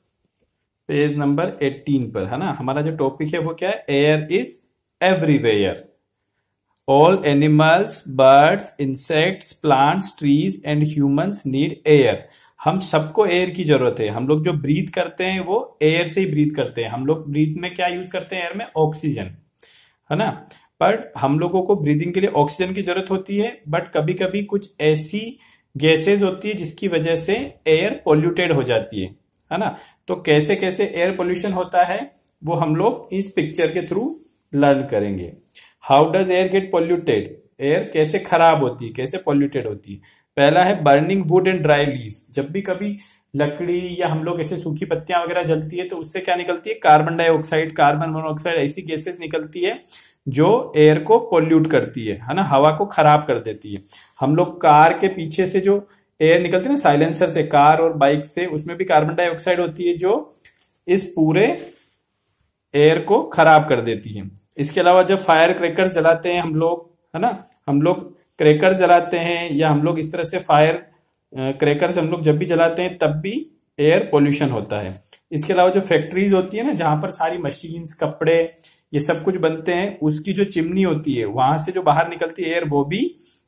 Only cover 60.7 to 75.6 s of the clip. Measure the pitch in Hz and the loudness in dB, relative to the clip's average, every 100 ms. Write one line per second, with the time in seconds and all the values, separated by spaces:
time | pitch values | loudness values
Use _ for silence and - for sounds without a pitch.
60.7 | _ - 190 - - 156 170 233 349 - | _ -2 -2 -2 0 2 2 2 -2 -10
61.7 | - _ _ _ _ _ _ _ _ _ | -20 _ _ _ _ _ _ _ _ _
62.7 | 143 151 165 160 226 - - 160 156 151 | 4 4 4 2 0 2 4 6 6 6
63.7 | 120 113 104 110 104 95 - _ - 143 | 0 0 -4 -8 -14 -14 -18 _ -6 -4
64.7 | 185 175 185 185 190 190 160 175 185 170 | 2 4 6 4 2 2 4 4 2 -2
65.7 | 165 185 170 160 165 175 175 165 156 165 | 0 0 2 2 2 0 -2 -2 -2 -2
66.7 | 170 - _ _ 165 233 196 - _ - | -2 -8 _ _ -4 -4 -4 -12 _ -2
67.7 | 143 165 185 - - _ - 151 151 185 | 0 2 0 -6 -20 _ 2 4 6 4
68.7 | 185 175 175 170 175 170 170 170 143 156 | 4 6 6 4 -4 -2 -4 -4 0 2
69.7 | 147 160 160 156 175 160 185 - 151 156 | 2 0 -2 -4 -6 -6 -4 2 4 4
70.7 | 170 - _ _ _ _ 131 131 139 147 | 2 -8 _ _ _ _ -8 -6 0 0
71.7 | 147 180 180 156 170 151 151 175 165 170 | 2 0 0 -2 -2 0 0 0 2 2
72.7 | 170 180 180 151 151 196 262 - _ _ | 0 -4 -2 -2 -2 -6 -8 -10 _ _
73.7 | - 147 190 196 147 143 143 143 117 98 | -2 2 2 2 2 2 0 -2 -4 -6
74.7 | 104 92 95 _ _ - 151 151 185 | -8 -8 -12 _ _ -10 -6 -2 2